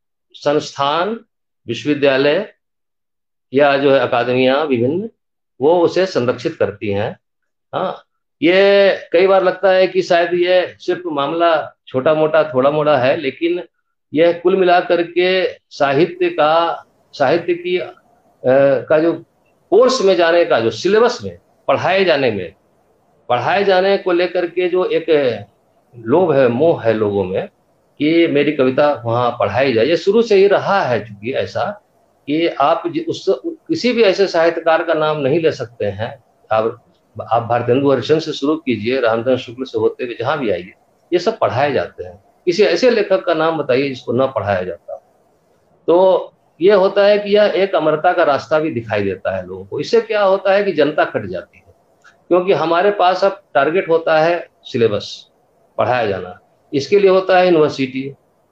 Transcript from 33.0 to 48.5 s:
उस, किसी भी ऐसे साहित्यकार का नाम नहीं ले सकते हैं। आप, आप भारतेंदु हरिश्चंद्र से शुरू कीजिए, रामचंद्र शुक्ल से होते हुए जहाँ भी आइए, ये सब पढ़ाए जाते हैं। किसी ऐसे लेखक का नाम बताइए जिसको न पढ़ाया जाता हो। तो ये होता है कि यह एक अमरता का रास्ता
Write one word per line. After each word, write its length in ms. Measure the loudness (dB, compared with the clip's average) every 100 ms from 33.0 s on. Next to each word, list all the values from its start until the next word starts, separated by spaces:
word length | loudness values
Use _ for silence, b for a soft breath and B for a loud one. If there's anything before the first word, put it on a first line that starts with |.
| -6
उस, 180 | -6 -4 -4 -4
किसी 480 | -10 -8 -4 -2
भी 100 | 2
ऐसे 240 | 2 2 0
साहित्यकार 560 | 2 0 0 0 0
का 100 | 0
नाम 240 | -2 -2 -2
नहीं 220 | -2 0
ले 120 | 0
सकते 340 | -2 -8 -6 -6
हैं। 380 | -6 -8 -10 _ _ -4
आप, 340 | -2 -2 -4 _ _ _ -14 -4
आप 120 | -2
भारतेंदु 480 | 0 -2 0 0 2
हरिश्चंद्र 300 | 0 0 -2
से 100 | -2
शुरू 240 | -6 -4 -4
कीजिए, 440 | -4 -4 -2 -2
रामचंद्र 380 | 0 0 0 -2
शुक्ल 260 | -4 -12
से 160 | -8 -2
होते 240 | -2 -2
हुए 120 | -10 -8
जहाँ 200 | -4 -4
भी 100 | -4
आइए, 240 | -6 -8 -20 _ _ -4
ये 60 | -4
सब 200 | -2 -2
पढ़ाए 320 | -2 0 -2
जाते 320 | -2 -6 -10
हैं। 200 | -18 -18 _ _ -4
किसी 180 | 0
ऐसे 260 | 2 2 2
लेखक 360 | 0 0 -2 0
का 80 |
नाम 240 | -2 0 -2
बताइए 320 | -2 -2 -2
जिसको 220 | -6 -4
न 160 | -2 0
पढ़ाया 340 | -2 -2 -2
जाता 320 | -4 -10 -14
हो। 100 | -18 _ _ _ _ _ _ _ _ 0
तो 400 | 2 4 2 -2 _ _ -2
ये 120 | 2
होता 320 | 4 2 2 2
है 140 | 2
कि 160 | 2 2
यह 80 |
एक 320 | 2 2 0 0
अमरता 380 | 0 0 0
का 100 | 2
रास्ता 360 | 2 0 0